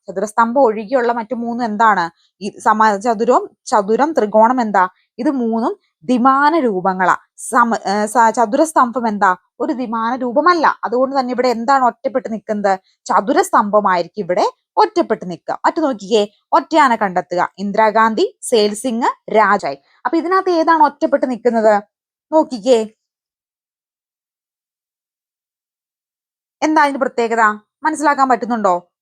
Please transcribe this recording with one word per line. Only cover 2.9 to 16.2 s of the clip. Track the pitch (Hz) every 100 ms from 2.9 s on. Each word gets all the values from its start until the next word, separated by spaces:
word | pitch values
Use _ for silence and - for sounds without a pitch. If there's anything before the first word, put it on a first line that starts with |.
| 202 240 220 233 277 403 _ -
ചതുരം, | 233 196 220 294
ത്രികോണം | 320 208 190 226 254
എന്താ? | 220 202 185 - _ -
ഇത് | 269
മൂന്നും | 277 233 226 247 403 _ _
ദ്വിമാന | 156 247 254 269 294 330
രൂപങ്ങളാ. | 254 185 185 185 180 147 _ _
സമ-, | - 262 233 214 -
ഏ, | 208 208
സ-, | 247 226
ചതുരസ്തംഭം | 220 226 269 320 320 247 240 233
എന്താ? | 208 196 180 _ _
ഒരു | 302
ദ്വിമാന | 247 247 226 226 254
രൂപമല്ല. | 254 240 302 330 254 -
അതുകൊണ്ട് | 202 240 262 277
തന്നെ | 247
ഇവിടെ | 247 254
എന്താണ് | 226 233 277
ഒറ്റപ്പെട്ട് | 247 - 247 214 208
നിൽക്കുന്നത്? | 214 - 208 202 190 _ _ -
ചതുരസ്തംഭമായിരിക്കും | 196 202 302 - 294 208 208 202 180 170 -
ഇവിടെ | 175 180 - - _ -
ഒറ്റപ്പെട്ട് | 349 - 233 214 180
നിൽക്കുക. | 165 - -
മറ്റു | 294 339
നോക്കിക്കേ, | 311 214 185 220